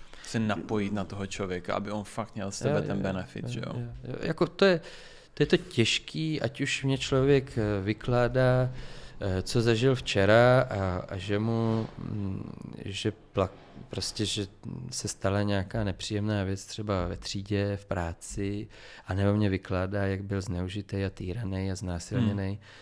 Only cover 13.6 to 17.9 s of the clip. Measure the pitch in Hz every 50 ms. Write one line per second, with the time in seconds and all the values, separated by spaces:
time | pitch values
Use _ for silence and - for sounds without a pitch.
13.6 | - - - - - - - 98 - - - - 107 98 - 107 101 95 - -
14.6 | - - - - 85 - - - - 104 - - - 98 98 101 101 101 101 98
15.6 | 95 95 - 113 107 98 95 - - - 107 101 104 107 107 101 95 95 98 95
16.6 | - - - - 104 107 101 92 87 87 92 - - - - 101 95 101 104 98
17.6 | 101 101 101 98 - -